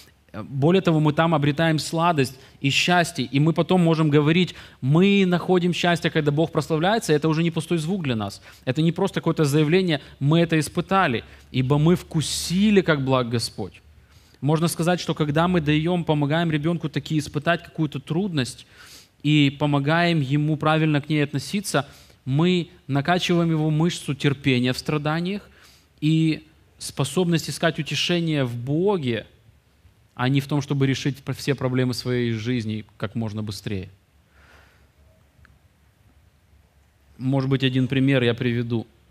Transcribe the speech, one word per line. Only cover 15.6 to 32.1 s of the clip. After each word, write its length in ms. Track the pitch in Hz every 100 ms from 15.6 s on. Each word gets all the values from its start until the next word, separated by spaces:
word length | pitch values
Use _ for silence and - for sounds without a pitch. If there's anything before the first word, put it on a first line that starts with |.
даем, 440 | 147 151 165 180
помогаем 480 | 160 147 143 160 170
ребенку 360 | 151 156 175 156
таки 300 | 147 - 156
испытать 460 | 139 147 170 170
какую-то 340 | - - 156 127
трудность 680 | - 156 202 156 117 - - - - - - _
и 320 | 147 151 139 143
помогаем 640 | 151 143 139 165 175 165
ему 360 | 131 147 151 143
правильно 440 | 151 156 156 147
к 80 | 143
ней 160 | 151
относиться, 640 | 143 143 - 208 196 147 - - - _
мы 460 | 127 139 180 180 160 - -
накачиваем 640 | 139 143 175 - 170 165
его 180 | 156 156
мышцу 440 | 156 170 - -
терпения 580 | 139 147 131 143 123 127
в 60 | 127
страданиях 640 | - 151 151 165 175 202 - _ - _ _ _
и 460 | 151 160 160 160 - _ _ -
способность 720 | - - 139 190 175 165 -
искать 300 | - 165 160
утешение 640 | 143 143 - 175 165 147
в 100 | 123
Боге, 720 | 120 123 151 196 196 127 110 - _ _ _ _ _ _ _ _
а 140 | - 127
не 120 | 139
в 60 | 139
том, 140 | 147
чтобы 260 | 139 143 135
решить 360 | 127 143 117
пр-, 120 | -
все 200 | 131 -
проблемы 400 | 127 131 127 127
своей 380 | 117 123